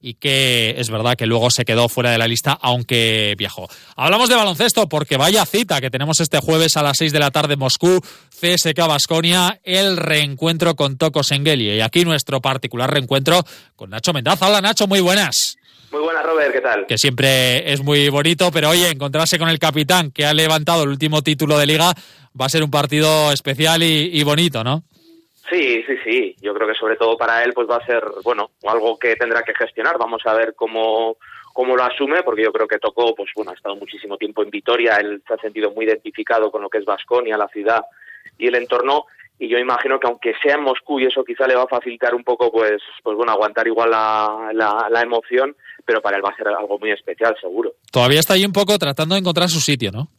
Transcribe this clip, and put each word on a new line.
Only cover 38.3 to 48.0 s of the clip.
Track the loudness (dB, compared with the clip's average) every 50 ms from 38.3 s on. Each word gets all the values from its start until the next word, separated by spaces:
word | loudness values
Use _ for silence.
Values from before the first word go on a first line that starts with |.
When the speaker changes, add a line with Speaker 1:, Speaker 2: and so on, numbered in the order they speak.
| _ _
Speaker 2:
y | -2
el | 0 0
entorno, | 0 -2 0 -2 0 0 2 0 0 -2 _ _ _ -20 _ _ _
y | -4 -2
yo | 0 0
imagino | 0 0 -2 -2 0 0 -2 0
que | 0
aunque | -2 -2 -2 -4 -4 -4 0
sea | 0 0 2
en | 2
Moscú, | 0 -2 -2 -2 _ -4 -2 0
y | 2
eso | 2 2 0
quizá | -2 -4 -2 -2 0
le | 2 2
va | 2 2
a | 0
facilitar | -2 -4 -4 -6 -6 -2 -2 -2 -2
un | -2 -2
poco, | -2 0 0 0 0
pues, | 2 2 2 2 0 -2 -4 -12 -20 -10
pues | _ -6 -2
bueno, | -2 0 0
aguantar | 2 0 0 0 0 0 -2
igual | 0 0 2 2 2
la, | 2 2 2 2 0 0 0 -2 -2 -4 -8 -6 -2
la, | 0 0 0 0 0 0 0
la | 0 0
emoción, | 0 0 -2 -4 -2 0 0 0 0 0 -4 _ _ -20 -20 -14 _
pero | -2 -2 0
para | 0 -2 -2
él | -2 -2
va | -4
a | -4
ser | -4 -4 -4
algo | -2 -4 -4 -4 -6 -4
muy | -2 -4
especial, | -4 -4 _ -12 -6 -2 0 0 0 -2
seguro. | -6 -8 -6 -4 -6 -6 -6 _ _ -4
Speaker 1:
Todavía | 0 2